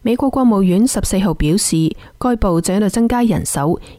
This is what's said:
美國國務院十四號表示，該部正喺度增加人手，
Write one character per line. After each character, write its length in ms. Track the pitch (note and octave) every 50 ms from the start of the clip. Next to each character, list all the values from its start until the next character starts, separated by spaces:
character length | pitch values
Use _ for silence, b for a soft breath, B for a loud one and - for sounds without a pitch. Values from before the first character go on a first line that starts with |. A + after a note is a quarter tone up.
| -
美 120 | A#3 A#3
國 140 | B3 C#4+ C4+
國 160 | - C4+ C4
務 160 | A#3+ A3 G3
院 260 | G3 F3+ F3 F#3+ A3+
十 140 | C4 - G#3+ -
四 160 | - - F#3+
號 140 | F#3+ G3 D#3+
表 240 | - D3+ D3 E3
示， 360 | G#3 - - - D#3+ D#3+ D#3 - B B B B
該 200 | - - B3 A#3+
部 240 | A3+ - G3 E3+ E3
正 160 | F3 - F#3
喺 20 | G3+
度 80 | G#3+
增 220 | G3 - A#3 A#3 A#3
加 140 | B3 A#3+ A#3+
人 220 | A3+ F3+ G2 -
手， 360 | - - D#3 C#3 C#3+ - B B B B